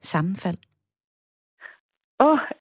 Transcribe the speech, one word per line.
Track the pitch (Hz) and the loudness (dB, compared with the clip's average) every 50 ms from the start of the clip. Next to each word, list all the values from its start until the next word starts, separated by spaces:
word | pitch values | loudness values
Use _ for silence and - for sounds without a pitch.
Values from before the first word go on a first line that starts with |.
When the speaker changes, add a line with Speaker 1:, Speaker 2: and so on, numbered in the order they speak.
Speaker 1:
Sammenfald? | - - - 156 156 185 196 - - 180 170 - _ _ _ _ _ _ _ _ _ _ _ _ _ _ _ _ _ _ _ _ - - - _ _ _ _ _ _ _ _ - | -10 -4 -4 -2 -2 -2 -4 -4 -6 -8 -8 -8 _ _ _ _ _ _ _ _ _ _ _ _ _ _ _ _ _ _ _ _ -20 -20 -20 _ _ _ _ _ _ _ _ 4
Speaker 2:
Åh, | 262 302 311 - - - - - | 4 4 4 2 0 -6 -4 4